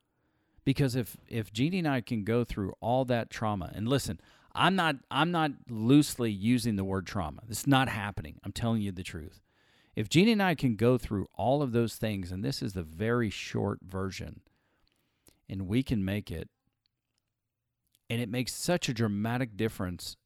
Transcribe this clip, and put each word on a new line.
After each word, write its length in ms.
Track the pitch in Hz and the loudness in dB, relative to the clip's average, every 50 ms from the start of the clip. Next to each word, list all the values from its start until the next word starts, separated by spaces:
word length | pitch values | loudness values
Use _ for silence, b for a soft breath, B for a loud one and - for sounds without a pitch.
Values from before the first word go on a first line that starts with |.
| _ _ _ _ _ _ _ _ _ _ _ _ _ | _ _ _ _ _ _ _ _ _ _ _ _ _
Because 320 | - 135 - 143 131 117 | 0 2 4 2 2 2
if, 220 | 131 113 - - - - - | 0 -2 -2 -6 -14 -14 -6
if 240 | - 117 107 - | -4 -4 -4 -4
Jeannie 280 | 101 107 127 160 185 190 | 0 0 0 2 2 0
and 80 | 170 156 | 0 0
I 140 | 139 127 | 0 0
can 220 | 107 - 123 110 98 | 0 -2 -2 -2 0
go 200 | 95 113 120 120 | 2 2 2 0
through 300 | - - - 101 92 - - | 0 -2 -4 -4 -4 -4 -4
all 220 | - 110 120 127 135 | -2 0 2 2 2
that 260 | 123 127 117 113 - | 2 2 0 0 -4
trauma, 400 | - - 117 107 104 98 82 - - | -6 -4 -2 -2 0 -2 -4 -6 -6
and 140 | - 104 113 | -4 -2 0
listen, 340 | 139 135 - - 95 b b b b b b b b | 0 0 0 -2 -6 b b b b b b b b
I'm 220 | - 139 170 190 | 2 2 4 4
not, 220 | 190 170 160 147 127 - _ | 4 2 2 0 0 -4 _
I'm 220 | - 131 156 170 | 0 2 2 2
not 200 | 175 165 156 151 123 - - - | 2 2 0 0 -2 -6 -10 -8
loosely 600 | 120 107 110 117 135 147 147 - - - 123 113 | -6 0 4 8 8 8 8 6 2 -2 -2 -2
using 440 | 104 95 95 113 127 127 107 120 107 | 0 0 2 4 4 4 2 2 0
the 80 | 98 95 | 0 0
word 240 | 95 95 95 87 - | 0 -2 -2 -4 -2
trauma. 340 | - 104 85 78 71 - - - | -4 -4 -4 -4 -6 -10 -12 -10
This 140 | 110 - | -10 -2
is 60 | - 139 | 2 4
not 220 | 139 131 131 117 | 6 6 6 2
happening. 500 | 107 110 98 104 98 - 85 73 76 - - | 0 -4 -4 -6 -6 -8 -10 -10 -12 -12 -12
I'm 80 | 101 | -10
telling 300 | 101 - 120 117 113 113 | -6 -4 -2 0 0 0
you 100 | 104 101 | -2 -4
the 120 | 92 87 90 | -6 -8 -10
truth. 380 | - - 85 78 80 - - b b b b b b b b b b b | -10 -10 -10 -12 -12 -16 -20 b b b b b b b b b b b
If 140 | - 110 101 | -6 -4 2
Jeannie 240 | - 156 190 233 233 | 4 6 6 6 6
and 100 | 208 196 | 4 4
I 120 | 185 165 | 2 2
can 200 | - - 131 113 | 2 2 0 2
go 220 | 95 113 120 127 120 | 4 4 4 4 4
through 300 | - - 110 98 92 - _ | 2 -2 -2 -2 -2 -4 _
all 260 | - 95 117 135 147 | -4 0 0 2 2
of 100 | 147 127 | 0 0
those 240 | 113 117 117 110 - | 2 0 0 0 -2
things, 360 | - - 110 104 98 92 90 | -4 -4 -2 -2 -4 -4 -6
and 120 | 92 92 104 | -6 -6 -4
this 180 | 135 139 - | -4 -4 -4
is 120 | 135 117 95 | -6 -6 -6
the 100 | 92 85 | -6 -8
very 460 | 78 80 82 107 113 120 123 120 104 | -8 -6 -4 -2 0 2 2 0 0
short 500 | - - - - - 113 107 101 104 - - | -2 -6 -8 -4 -2 -2 0 0 -2 -4 -8
version, 560 | 90 92 95 95 98 92 - - 76 - - - b b b b b b b b b b b b b b b b b b b b - | -8 -8 -6 -6 -6 -6 -8 -10 -12 -14 -16 -20 b b b b b b b b b b b b b b b b b b b b -10
and 180 | - 95 98 90 | -8 -6 -4 0
we 160 | 104 127 135 | 0 0 0
can 200 | - 131 107 95 | 0 0 0 0
make 280 | 95 98 104 98 - | 0 -2 -4 -4 -6
it, 180 | 90 80 87 - _ _ _ _ _ _ _ _ _ _ _ _ _ _ _ _ _ _ _ _ _ _ _ _ _ _ _ _ _ _ _ - | -8 -10 -10 -12 _ _ _ _ _ _ _ _ _ _ _ _ _ _ _ _ _ _ _ _ _ _ _ _ _ _ _ _ _ _ _ -6
and 120 | 120 117 | -4 -4
it 80 | 123 104 | -2 -2
makes 240 | 107 123 127 - - | -2 -4 -4 -4 -6
such 360 | - - - 175 175 - - | -6 -2 -2 0 0 0 -2
a 40 | 127 | 0
dramatic 640 | 110 117 110 104 101 104 113 117 123 131 117 107 | 0 0 0 0 0 -2 -2 -2 -2 -4 -4 -2
difference 640 | 95 110 110 - - 101 90 90 87 - - - - _ | -2 -2 -2 -2 -4 -4 -6 -6 -8 -10 -14 -14 -16 _